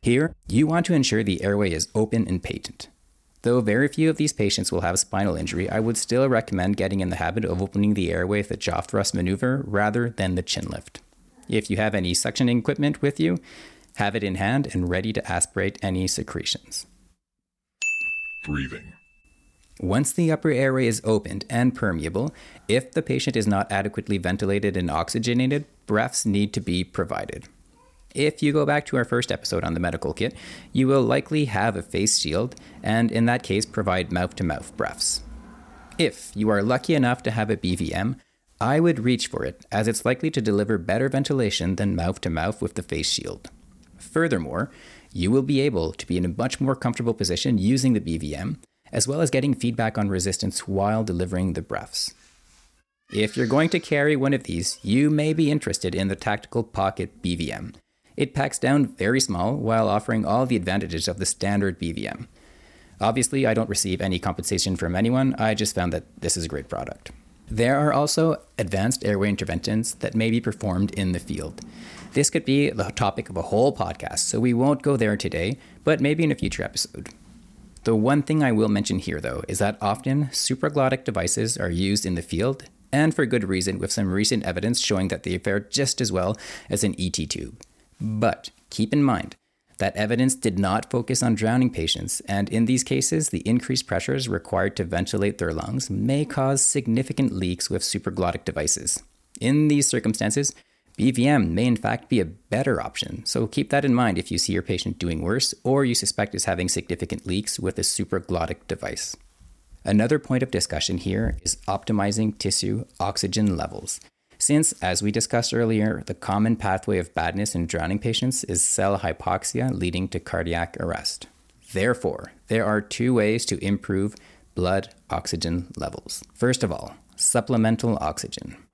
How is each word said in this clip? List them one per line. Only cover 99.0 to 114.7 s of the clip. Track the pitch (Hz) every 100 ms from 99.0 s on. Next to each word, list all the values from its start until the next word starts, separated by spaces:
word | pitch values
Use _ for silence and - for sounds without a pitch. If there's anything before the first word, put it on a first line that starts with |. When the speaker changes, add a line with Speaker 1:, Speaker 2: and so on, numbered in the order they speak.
| - _ _ -
Speaker 1:
In | 117 143 151
these | 147 139
circumstances, | 120 113 110 107 - 143 - _ _ _ -
B | 120
V | 127 127
M | 147 90 85
may | 123
in | 117
fact | 107 117 -
be | 120
a |
better | 87 98 _ 113 135 104
option, | - - - - 113
so | - 113
keep | - 139
that | 139
in | 143 123
mind | 120 87
if | -
you | 85
see | -
your | 90
patient | - 90 - 92
doing | 87 82
worse | 80 117 - -
or | - 135
you | 135 120
suspect | - - 104 95
is |
having | - 90 92
significant | - - 87 92 - -
leaks | 92 104 -
with | 92 -
a |
supraglottic | 104 - 92 95 - 87 82 85 -
device. | 82 - - - - - _ - - _ -
Another | - 104 117 147
point | - 127
of | 131
discussion | - - 78 - 92
here | - 95 113 -
is | - - -
optimizing | 98 - 107 101 104 110 104
tissue | 98 - 95 104 - -
oxygen | 92 - 98 92 104 85
levels, | 76 - - - - _ _ _
since, | - 147 156